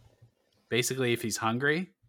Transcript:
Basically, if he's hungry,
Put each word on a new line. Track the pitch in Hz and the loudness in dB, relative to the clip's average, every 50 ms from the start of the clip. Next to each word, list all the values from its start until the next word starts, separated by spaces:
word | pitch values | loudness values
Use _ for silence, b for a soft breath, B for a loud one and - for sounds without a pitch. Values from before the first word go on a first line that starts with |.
| - - _ _ - - _ _ _ _ _ _ _ - | -20 -20 _ _ -20 -20 _ _ _ _ _ _ _ -2
Basically, | 113 117 123 - 131 131 131 120 120 | 0 0 0 0 0 0 0 0 0
if | 113 | 0
he's | - 110 101 - | 0 -4 -4 -2
hungry, | 113 110 113 120 139 143 151 170 185 - _ _ _ | -2 0 0 0 2 2 2 0 -2 -6 _ _ _